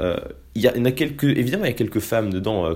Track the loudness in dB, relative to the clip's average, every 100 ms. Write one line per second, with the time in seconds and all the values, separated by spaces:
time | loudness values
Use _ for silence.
0 | -2 -2 -8 -14 -10 2 2 4 2 2
1 | -2 0 2 2 0 0 -2 -2 -2 -2
2 | 0 0 0 -2 -2 0 0